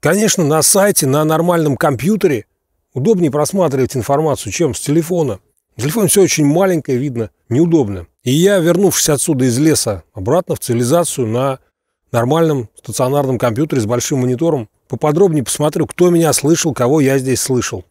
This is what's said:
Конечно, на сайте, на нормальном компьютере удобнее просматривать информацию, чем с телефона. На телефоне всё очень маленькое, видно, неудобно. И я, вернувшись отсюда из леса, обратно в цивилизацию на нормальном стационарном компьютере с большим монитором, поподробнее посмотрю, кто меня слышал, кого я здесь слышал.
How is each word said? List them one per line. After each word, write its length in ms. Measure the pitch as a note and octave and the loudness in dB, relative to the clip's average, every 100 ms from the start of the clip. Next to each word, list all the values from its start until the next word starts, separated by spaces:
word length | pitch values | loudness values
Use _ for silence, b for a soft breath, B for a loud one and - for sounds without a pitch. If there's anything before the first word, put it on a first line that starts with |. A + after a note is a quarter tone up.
Конечно, 420 | D3 F#3 A3 - | 0 0 0 0
на 200 | D#3 D#3 | 0 2
сайте, 440 | D3 G3+ G3+ F#3+ C#3 | 2 2 2 2 0
на 160 | C#3 | 0
нормальном 520 | D#3 D#3 E3+ E3+ D3+ C3+ | 2 0 2 2 0 0
компьютере 680 | D#3 C3 D3+ G#3+ F#3 B2+ - _ _ _ _ | 0 0 -2 0 0 -2 -6 _ _ _ _
удобнее 360 | - D3+ G#3 E3 | -4 0 2 2
просматривать 640 | C#3+ D3 G3 E3+ C3+ B2 | 0 -2 0 0 0 -2
информацию, 580 | C3+ A2 C#3 D#3+ C3 - | -2 -2 0 0 -2 -6
чем 220 | - E3 | -2 -2
с 60 | A#2 | -2
телефона. 580 | - D3+ D#3+ F3+ D3 G2 _ _ _ - | -2 -2 0 -2 -2 -4 _ _ _ -6
На 60 | |
телефоне 260 | B2+ A3+ F#3+ | -4 0 0
всё 140 | - | 2
очень 240 | F3+ - C#3+ | 2 2 2
маленькое, 500 | D#3 F#3+ E3+ - B2+ | 2 2 0 -2 -4
видно, 320 | C#3+ A#2 G#2+ _ _ | -2 -6 -8 _ _
неудобно. 560 | A#2+ E3+ E3 A2+ G2 E2 _ | 0 2 2 0 -4 -12 _
И 80 | - | -2
я, 240 | C#3 F#3 G3+ | 2 4 4
вернувшись 540 | E3 F3 G3 - - | 2 2 2 2 0
отсюда 340 | C#3+ - C#3 | 0 0 0
из 140 | B2+ A#2+ | 2 2
леса, 440 | D#3 D3 - G2 - | 2 2 -2 -6 -10
обратно 400 | - F#2+ D#3+ F#3 | -10 -2 -2 -2
в 60 | D#3 | -8
цивилизацию 680 | - A#2 A#2+ E3 E3+ - A#2 | -4 -2 0 0 0 -4 -4
на 320 | A2+ C3+ C3 _ _ _ _ _ | -2 -4 -6 _ _ _ _ _
нормальном 600 | A#2+ A#2+ D#3 E3 C#3+ A2+ _ | -2 0 0 0 -2 -6 _
стационарном 600 | - G#2+ C3 C#3+ C3+ B2 | -14 -4 -2 0 -2 -2
компьютере 440 | B2 A2 A2+ C#3 | -2 -2 -2 -2
с 40 | G#2 | 0
большим 340 | A#2+ - C#3+ | -2 -2 -2
монитором, 500 | B2+ B2 E3 D3+ G#2+ _ _ | -2 0 -2 -2 -6 _ _
поподробнее 540 | A#2 D3+ D3+ G3 D#3 | -4 0 2 2 2
посмотрю, 440 | A#2 - D3 D#3+ D3+ | -2 -2 -2 -2 -4
кто 240 | - F3+ | 2 2
меня 220 | E3+ E3 | 4 2
слышал, 400 | C3+ C#3 E3 E3 | 2 2 0 0
кого 280 | B2 B2 D#3 | 0 2 2
я 180 | C3+ C3+ | 2 2
здесь 220 | C3 A#2+ | 0 -2
слышал. 440 | - B2+ - G2 - | 0 -2 -2 -8 -14